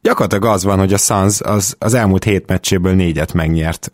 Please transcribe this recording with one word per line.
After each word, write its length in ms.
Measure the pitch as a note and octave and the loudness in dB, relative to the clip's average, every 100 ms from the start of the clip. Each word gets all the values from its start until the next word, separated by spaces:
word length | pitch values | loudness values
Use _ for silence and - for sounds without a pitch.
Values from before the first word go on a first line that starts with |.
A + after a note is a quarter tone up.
Gyakorlatilag 420 | A3+ - G2+ G2+ | -2 0 0 0
az 200 | A2+ G2+ | 0 0
van, 140 | G2 G2 | 2 2
hogy 140 | F#2+ | 2
a 40 | G2+ | 0
Suns 440 | - G2+ G2 G#2 | 0 2 0 0
az, 360 | - G#2 - - | -2 -2 -4 -4
az 160 | G#2+ | -2
elmúlt 300 | A#2+ G#2 F#2+ | 2 2 2
hét 240 | A2 F#2+ - | 2 -2 0
meccséből 460 | F#2 - G2 F#2 | -4 0 0 2
négyet 380 | F#2+ F2 D2+ D#2 | 2 2 0 -2
megnyert, 600 | F2 D#2+ E2 D#2+ E2+ - | -2 0 0 -2 -6 -10